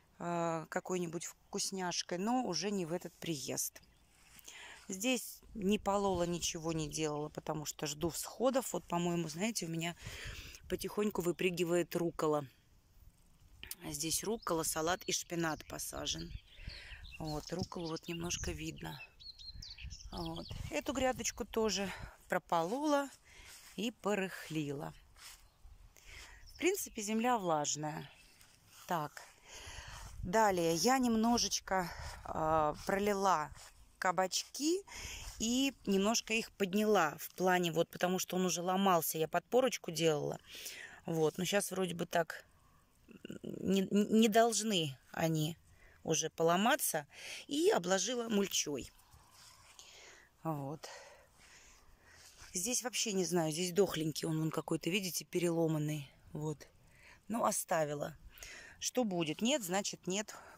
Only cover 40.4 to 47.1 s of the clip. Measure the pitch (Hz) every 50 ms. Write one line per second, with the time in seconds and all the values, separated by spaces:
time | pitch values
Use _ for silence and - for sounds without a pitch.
40.4 | - - - - - - - - - - - - - 180 165 160 156 151 - -
41.4 | 180 - 196 202 196 - 185 190 185 175 170 170 175 - - 170 160 - - -
42.4 | - _ _ - _ - _ - _ _ _ _ - - - - - - - -
43.4 | - - - - - - 190 196 190 - - 208 208 - - 220 226 220 202 226
44.4 | 226 240 220 202 214 226 202 170 160 139 131 - - - - - 170 160 160 156
45.4 | 151 160 165 - - - - - - - - - - - 160 156 160 151 - -
46.4 | 165 165 170 190 208 247 302 294 - - - 151 143 -